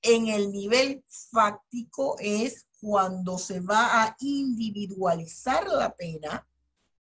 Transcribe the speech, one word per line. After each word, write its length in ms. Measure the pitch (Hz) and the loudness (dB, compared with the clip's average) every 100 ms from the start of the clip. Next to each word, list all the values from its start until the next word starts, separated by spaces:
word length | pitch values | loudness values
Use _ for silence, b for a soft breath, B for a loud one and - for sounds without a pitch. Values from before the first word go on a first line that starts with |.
En 260 | 226 233 226 | 6 4 4
el 240 | 214 202 | 0 0
nivel 540 | 196 202 240 269 277 _ | -2 0 2 2 -2 _
fáctico 1080 | - - 226 208 202 _ 247 233 - 269 - | -20 -4 2 2 2 _ -12 -10 -4 -4 -2
es 460 | 208 208 240 - _ _ | -2 0 0 -6 _ _
cuando 560 | 208 202 185 185 185 180 | 0 2 2 0 -4 -6
se 200 | - 185 | -6 -6
va 440 | 180 214 233 226 | 2 4 4 4
a 120 | 220 - | 2 0
individualizar 1500 | 269 285 269 226 220 202 202 190 185 165 165 - - 294 392 | -4 -2 0 -2 -4 -4 -8 -2 0 0 -2 -8 -2 0 2
la 280 | 320 - - | 0 0 -4
pena. 520 | 175 156 151 190 _ _ _ _ _ _ | -10 -8 -8 -8 _ _ _ _ _ _